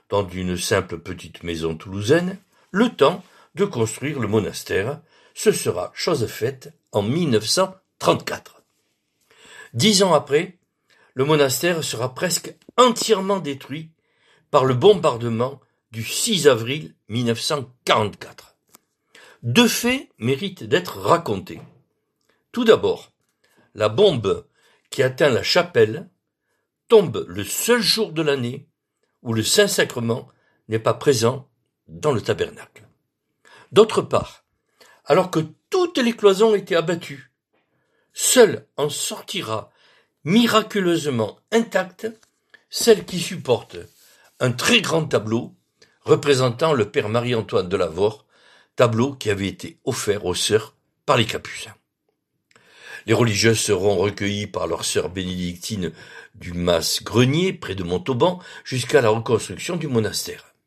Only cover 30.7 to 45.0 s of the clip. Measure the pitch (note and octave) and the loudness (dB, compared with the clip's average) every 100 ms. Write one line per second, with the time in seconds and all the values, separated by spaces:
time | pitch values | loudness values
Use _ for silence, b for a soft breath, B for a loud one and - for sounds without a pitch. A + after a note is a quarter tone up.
30.7 | A2 A#2 - D3 B2 A2+ B2+ - _ _ | -2 -2 2 2 2 0 -2 -10 _ _
31.7 | _ _ D#2+ D3 A2+ - F2 D#2+ - - | _ _ -4 -2 -2 -2 -4 -4 -8 -20
32.7 | - - _ _ _ _ _ b b b | -20 -20 _ _ _ _ _ b b b
33.7 | D3+ A3 - B2+ G#2+ - - _ _ _ | 4 4 2 0 -2 -2 -14 _ _ _
34.7 | b b b - E3+ F3+ E3 D#3+ - _ | b b b 2 2 2 -2 -4 -12 _
35.7 | F#4 F4 D4 A#3 A3+ G3+ F#3+ A3+ G3+ - | -2 0 0 -2 4 4 4 4 2 0
36.7 | E3+ E3 E3+ - C#3 - _ _ _ _ | 0 0 -6 -8 -16 -20 _ _ _ _
37.7 | _ _ _ _ - - B3+ G#3 A#2+ - | _ _ _ _ -4 2 6 6 4 -8
38.7 | - D3 - - G#3+ - F#3+ A#2 G#2+ - | -6 -6 -4 -8 -10 -10 -10 -6 -8 -10
39.7 | b b b b b C#3+ A3 A3+ G#3+ G#3 | b b b b b 0 2 4 2 0
40.7 | G#3 F3+ E3 D3 A#2+ G#2 - _ A3+ A3+ | -2 0 0 0 -2 -2 -6 _ -2 0
41.7 | F#3+ F3+ - A3 - _ _ _ b b | -4 -4 -10 -12 -12 _ _ _ b b
42.7 | - A#3 F#3+ - F3+ - E3 B2+ A2+ - | 0 4 4 2 -8 -6 -6 0 0 -2
43.7 | F2 E2+ b b b b _ B2+ A#2 - | -16 -18 b b b b _ -2 0 2
44.7 | A#3 E3+ D#3+ | 2 2 -2